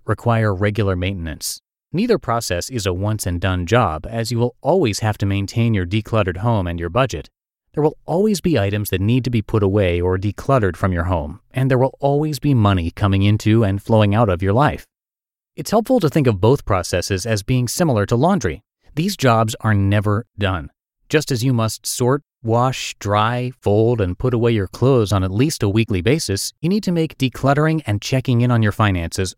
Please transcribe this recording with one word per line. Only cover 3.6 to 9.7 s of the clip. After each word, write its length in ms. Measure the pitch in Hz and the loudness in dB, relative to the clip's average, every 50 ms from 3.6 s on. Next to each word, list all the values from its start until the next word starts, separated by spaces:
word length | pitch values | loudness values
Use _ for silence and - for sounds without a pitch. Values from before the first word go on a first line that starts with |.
| 90 | 0
job, 400 | 82 113 123 117 87 78 76 - 101 | 0 2 2 2 0 -2 -6 -8 -8
as 220 | 117 117 113 113 | -6 -6 -6 -4
you 80 | 120 113 | -2 -2
will 160 | 120 123 - _ | -2 -2 -4 _
always 400 | - 131 170 196 160 113 95 - | -2 0 2 2 2 0 0 0
have 180 | 117 107 104 - | -2 -2 -2 0
to 80 | 104 | -2
maintain 480 | 98 98 101 101 95 - - 113 117 110 | -2 0 -2 -2 -2 -2 0 0 2 0
your 120 | 98 90 | 0 0
decluttered 500 | 87 101 113 107 - - 110 98 92 87 | -2 -2 -4 -2 0 0 0 0 0 -2
home 320 | 92 104 120 117 104 92 87 | -2 -2 0 0 0 -2 -2
and 100 | 85 85 | -4 -4
your 100 | 85 85 | -6 -2
budget. 400 | 87 120 135 - - 78 - - _ _ _ _ _ _ _ _ _ | 0 0 0 0 -4 -8 -12 -14 _ _ _ _ _ _ _ _ _
There 80 | 156 | -2
will 160 | 147 156 - - _ | -2 -2 -2 -4 _
always 340 | - 147 180 208 220 208 160 | -4 0 0 2 0 0 0
be 160 | - 180 156 | 0 0 2
items 340 | 113 98 101 101 104 104 - | 2 0 0 -2 -2 -2 -2
that 100 | - 90 | -2 -2
need 240 | 98 107 120 131 117 | 0 0 0 0 0
to 60 | 131 | 0
be 120 | 117 113 | -2 -2
put 220 | - - - 110 101 | -2 0 0 2 2
away 360 | 95 | 2